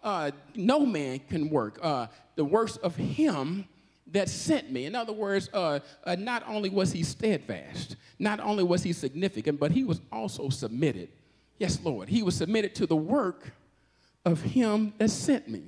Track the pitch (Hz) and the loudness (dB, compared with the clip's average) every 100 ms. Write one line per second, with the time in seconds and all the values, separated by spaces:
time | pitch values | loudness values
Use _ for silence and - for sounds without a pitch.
0 | 214 190 147 139 - - 190 285 285 175 | -2 -2 -2 -6 -12 -2 4 4 4 2
1 | 139 131 - 165 151 151 110 - 165 139 | -2 -6 -4 -2 0 0 -2 -4 -2 -2
2 | 117 - _ - 143 208 220 - 180 165 | -4 -10 _ -2 2 2 2 -2 -6 -2
3 | 165 143 311 165 139 185 190 _ _ _ | -4 2 2 2 -2 -6 -8 _ _ _
4 | - 180 185 - - 302 294 - 135 240 | -4 -2 -2 -4 0 0 0 -6 -4 -4
5 | 226 214 202 196 185 208 170 143 - - | -6 -4 0 0 0 0 0 0 -4 -12
6 | - 180 214 240 226 214 196 196 190 - | -4 -2 -2 -4 -4 -2 0 2 2 0
7 | 165 - 220 185 - 92 69 - - - | -4 0 0 0 -2 -10 -8 -10 -10 -12
8 | - _ 208 208 208 208 180 175 180 165 | -20 _ -2 -2 -2 2 4 4 2 -4
9 | 135 139 190 107 127 147 151 262 262 - | -4 -2 -4 -2 -2 0 2 2 2 -2
10 | - 220 214 - 139 131 113 117 151 104 | -4 -6 -6 -4 -4 -4 -4 0 0 0
11 | 87 - _ _ _ _ 185 - 165 120 | -10 -16 _ _ _ _ -2 -2 -2 -4
12 | 92 220 196 - 160 220 202 - 175 160 | 0 0 2 0 0 0 0 -2 2 2
13 | 156 277 196 175 - - _ _ _ _ | 4 2 2 -4 -14 -20 _ _ _ _
14 | _ _ 180 165 - 262 226 214 214 - | _ _ 2 2 2 2 4 4 0 2
15 | 220 - - 269 - 107 | 2 2 2 2 0 -10